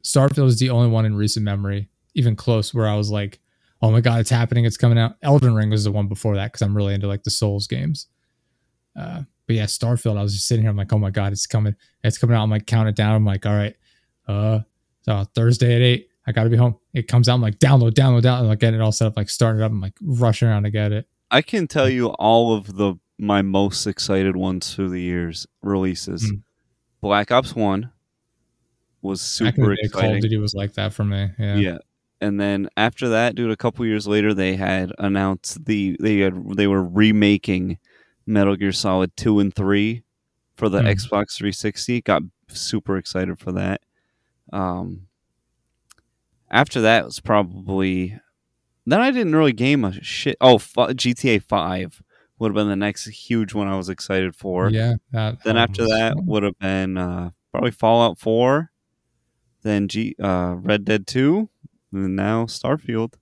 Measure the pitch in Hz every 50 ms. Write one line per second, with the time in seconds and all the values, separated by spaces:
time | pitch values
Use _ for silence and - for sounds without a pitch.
0 | - - - 139 135 139 139 147 139 131 120 110 127 127 123 117 120 117 113 113
1 | 110 107 104 101 107 101 - 113 107 104 101 98 101 98 101 101 101 - _ _
2 | _ _ _ - 123 117 107 - - - 117 110 104 - - 117 110 107 104 104
3 | 104 104 104 104 101 101 - _ _ _ _ _ _ _ _ _ - 110 110 117
4 | 117 123 117 117 110 - 123 117 117 117 120 120 117 117 - - - 117 117 117
5 | 113 117 - _ - 147 143 143 135 123 113 107 107 107 107 107 101 107 98 107
6 | 101 101 110 - - 110 104 98 98 110 - - 110 98 101 104 101 98 101 101
7 | 104 101 98 98 _ 107 - - 113 104 101 101 98 - 120 120 135 156 156 -
8 | - _ _ _ _ _ _ _ _ _ _ _ _ _ _ _ _ _ _ -
9 | - 170 175 165 139 _ _ _ _ - 117 110 107 104 - - - 117 123 117
10 | - 117 107 101 101 101 101 98 - - 120 113 110 110 101 101 98 101 113 107
11 | 101 95 95 107 98 98 101 98 - - - 110 107 104 101 _ _ _ _ _
12 | - 117 - - - 117 117 113 107 110 107 107 104 - 120 113 110 110 104 -
13 | 107 107 110 110 107 104 95 95 - 107 104 104 104 107 - _ _ _ _ _
14 | _ _ _ _ _ - 101 101 107 107 110 110 110 _ _ _ _ _ _ _
15 | _ - 107 101 98 - _ 117 117 117 120 - 123 120 120 117 123 123 123 110
16 | - _ _ _ _ - 107 113 110 117 117 117 120 123 113 _ _ _ - 139
17 | 107 - - 120 120 123 123 123 117 110 104 - - 131 139 131 117 117 110 -
18 | 135 131 123 120 117 127 123 127 120 107 107 107 117 113 110 110 110 107 107 -
19 | 113 107 101 107 101 - - - 123 113 110 107 110 110 110 101 95 98 - _
20 | 208 165 131 117 123 117 107 - 123 117 107 104 101 104 104 107 104 104 104 107
21 | - _ _ _ _ _ 120 131 156 - - 220 175 139 - 156 135 131 131 123
22 | 120 110 - - - 107 113 117 117 117 113 107 101 104 95 95 104 98 90 85
23 | _ _ _ - 104 101 101 101 98 98 95 95 101 101 98 - - 104 95 -
24 | - - 98 95 95 95 92 92 92 92 92 92 - - - - 95 92 90 90
25 | 90 90 87 87 87 85 82 - - _ _ _ - 101 101 95 92 92 90 -
26 | - - 92 82 113 107 101 101 - _ _ _ _ _ _ _ _ _ _ _
27 | - 101 101 104 101 - 120 127 131 123 - 123 107 101 95 98 117 123 _ _
28 | _ _ _ _ _ _ _ _ _ _ _ _ _ _ _ _ _ _ _ _
29 | - 98 98 92 - - - - 113 113 120 - 127 107 98 - 107 101 - 95
30 | 104 110 107 101 110 107 110 107 104 104 98 98 101 101 _ - 101 104 - -
31 | 104 101 101 98 98 98 95 - 107 101 101 104 101 92 85 - - _ _ _
32 | _ _ _ _ - 104 101 101 101 101 101 98 98 - _ - 107 120 - -
33 | 135 120 113 110 117 123 95 120 120 113 110 - - 120 - - 120 113 107 107
34 | 101 104 104 107 104 107 107 95 95 92 95 95 95 95 95 92 92 90 - -
35 | 101 98 98 98 98 98 95 90 - - - 87 78 - 110 104 98 95 80 -
36 | 82 110 107 101 98 95 92 92 104 101 98 101 101 101 98 95 92 87 87 104
37 | 107 110 107 107 104 101 104 98 - - 95 92 92 92 85 - _ _ _ _
38 | _ _ _ _ _ - 107 104 101 98 101 95 101 98 92 - - 101 92 92
39 | 92 90 _ - - 117 104 104 101 98 - - 98 95 101 101 107 110 117 117
40 | _ _ _ _ _ _ _ _ _ _ _ - 117 107 92 98 117 - 104 95
41 | 110 - 107 101 104 - - - 101 101 95 - - 107 - - - - 123 120
42 | - - 98 71 82 90 _ _ _ _ - - - - - 107 - - 98 92
43 | - - - 92 92 92 90 - - 92 92 92 95 95 95 - _ _ _ _
44 | _ _ _ _ _ _ _ _ _ - - 98 95 92 87 90 90 92 92 92
45 | 92 _ _ _ _ _ _ _ _ _ _ _ _ _ _ _ _ _ - _
46 | _ _ _ _ _ _ _ _ _ _ - 117 143 - - 131 110 110 113 110
47 | 69 57 - - - - 110 104 98 87 92 95 95 98 95 95 95 95 92 90
48 | 90 92 107 - _ _ _ _ _ _ _ _ _ _ _ _ _ 117 143 202
49 | 247 269 262 247 220 170 156 156 156 143 117 101 120 135 147 139 113 95 92 104
50 | - - - - - 147 - _ 127 127 123 101 - - - 123 123 - 131 127
51 | - 127 120 - - 131 113 101 - _ - 98 80 87 92 92 92 82 - _
52 | - _ _ _ _ _ _ _ 113 110 98 104 104 104 101 95 101 104 98 -
53 | - 107 107 - - - 120 113 110 95 107 107 101 98 98 95 87 92 92 -
54 | - - 98 95 92 92 82 - - 98 90 90 92 101 110 110 113 117 117 107
55 | _ _ - 113 110 107 113 - _ 113 113 117 117 107 95 98 117 110 110 110
56 | 113 113 117 151 185 180 107 107 101 101 90 _ 98 95 95 95 95 95 95 92
57 | 90 90 90 87 87 87 - _ _ _ - - - 120 110 - - 110 117 117
58 | 117 113 85 - - 110 113 117 123 127 139 151 165 - _ _ _ _ _ _
59 | _ _ _ _ _ _ _ _ _ _ _ _ _ 110 104 101 101 95 - 107
60 | 113 104 82 - 95 98 92 90 90 90 90 90 90 98 104 104 101 104 110 107
61 | 95 - - 127 131 143 170 208 220 208 _ _ - - _ _ _ _ - 98
62 | 98 92 95 98 101 104 110 113 117 113 - - - 123 143 156 - - 117 113
63 | 113 113 _ _